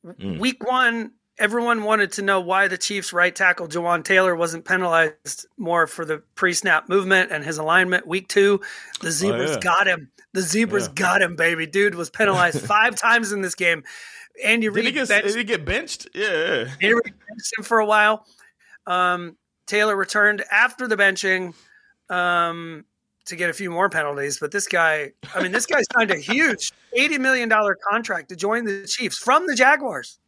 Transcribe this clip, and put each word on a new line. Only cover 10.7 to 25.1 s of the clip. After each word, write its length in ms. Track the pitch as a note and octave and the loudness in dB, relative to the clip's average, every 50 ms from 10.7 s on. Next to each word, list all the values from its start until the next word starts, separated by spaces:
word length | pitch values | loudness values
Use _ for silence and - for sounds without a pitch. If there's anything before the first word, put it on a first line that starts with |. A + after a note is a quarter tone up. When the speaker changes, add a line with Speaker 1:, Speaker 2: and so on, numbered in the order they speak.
| G#3 G3+ F#3+ | 0 -2 -2
Speaker 1:
Yeah. 60 | E3 C#3 | -2 -4
Speaker 2:
got 280 | C#3 F#3 F3+ F#3 G3 F#3+ | -2 0 2 2 2 2
him, 120 | E3+ F3 | 0 0
baby. 300 | D#3+ E3 E3 E3+ D#3+ D#3+ | 0 0 0 0 0 -4
Dude 300 | D#3 D#3 G3 G3+ G#3 G3 | -2 0 0 0 2 0
was 140 | E3+ E3+ - | -2 -8 -10
penalized 500 | - - A3 G3+ F#3+ F3+ F3+ F3 D3+ D3 | -2 -2 0 0 2 2 2 2 2 -2
Speaker 1:
<laughs> 60 | - | -2
Speaker 2:
five 280 | B2+ G#3 G#3 A3 B3 A#3 | 0 2 2 2 2 0
times 360 | - - A#3 A#3 A#3 A3+ G3 | 0 2 2 2 2 2 -2
in 100 | G#3 G3+ | -4 -4
this 140 | F#3+ F3+ - | -4 -6 -4
game. 280 | - F3+ F3 E3+ D#3 C#3 - - - - - - - - - _ - - | -2 0 0 0 0 -4 -16 -20 -18 -20 -20 -20 -20 -20 -20 _ -4 0
Andy 240 | G#3 A3 A#3 A3 | 2 2 2 2
Speaker 1:
Did 80 | G#3+ G3 | 0 0
he 60 | G#3+ A3+ | 0 0
Speaker 2:
Reid 60 | A#3+ C4+ | 0 0
Speaker 1:
get, 140 | D4 C4 - | -2 0 2
Speaker 2:
benched 180 | G3+ G3+ G#3+ | 2 2 2
Speaker 1:
did 80 | G3+ G#3+ | 0 -2
he 60 | A#3 A#3+ | -2 -2
get 220 | G3+ A#3 F3+ D3+ | -2 -4 -4 -2
benched? 420 | D3 F#3 A#3+ E4 D#4 - - - - _ | -4 -4 -4 -4 -8 -12 -14 -14 -14 _
Yeah, 140 | - G#3 | -4 -4
yeah. 380 | G#3+ F3+ D#3 D#3+ E3+ - B2+ A2 B2+ C3+ - | -2 0 0 0 0 0 -2 -2 -4 -4 0
Speaker 2:
Andy 120 | F#3 G#3 A3+ | 2 2 4
Reid 200 | A#3 A#3 A#3 - _ _ | 2 2 -2 -10 _ _
benched 300 | - A3 A#3 - - A#3 | -20 -20 -10 -10 -8 -8
him 60 | A3 G#3+ | -8 -4
for 160 | - A#3 A3+ | 2 2 2
a 60 | G#3+ | 4
while. 400 | G#3 G#3+ G#3+ G#3 G#3+ A3 G#3+ _ _ _ _ - _ _ _ _ _ - - _ | 4 4 6 6 4 4 2 _ _ _ _ -20 _ _ _ _ _ -20 -18 _
Um, 520 | - F3+ F3+ F3+ F3+ F3+ F3 F3 E3+ - _ _ _ _ _ _ | -2 0 2 2 2 0 -2 -6 -12 -16 _ _ _ _ _ _
Taylor 280 | - G3 G#3 G#3 G#3+ G#3 | -2 0 2 2 2 0
returned 480 | G3 F#3+ - - G#3+ G#3 G#3 G#3 G3 - - | 0 -2 -2 2 2 4 4 2 0 -4 0
after 360 | G#3 G#3 A#3 B3+ B3+ - B3+ | 2 2 2 2 0 -4 -4
the 100 | A#3+ A3 | -4 0
benching, 560 | G3+ G3+ G3 F#3+ F#3 - G3 F#3+ F#3 F#3 F3 E3 _ _ _ _ _ _ _ _ _ _ _ | 2 2 2 2 0 -2 -2 -2 -2 -2 -8 -12 _ _ _ _ _ _ _ _ _ _ _
um, 760 | F3+ F3+ F3 F3+ F3 F3 E3+ E3+ E3 E3+ E3+ E3 E3 D3+ - _ _ _ _ _ _ _ _ | -2 -2 0 2 2 2 0 0 -2 -8 -10 -12 -14 -16 -18 _ _ _ _ _ _ _ _
to 100 | - F3 | -14 -8
get 120 | E3 F3 E3+ | -4 -4 -4
a 40 | D#3 | -4
few 180 | - G3+ F3+ | -4 -6 -6
more 180 | E3+ E3+ F#3+ G3 | 0 2 0 2
penalties. 480 | - D#3+ D3+ D3 C#3+ C#3+ C#3 C#3+ C#3 - | 2 0 -2 -2 -4 -4 -6 -6 -6 -6
But 120 | D3+ D3 | -6 -6
this 160 | D3+ G3+ F#3+ | -4 -4 -4
guy, 460 | - - F3 E3 D#3+ D#3 D3+ D3 C#3 | -2 0 2 2 2 2 0 -4 -8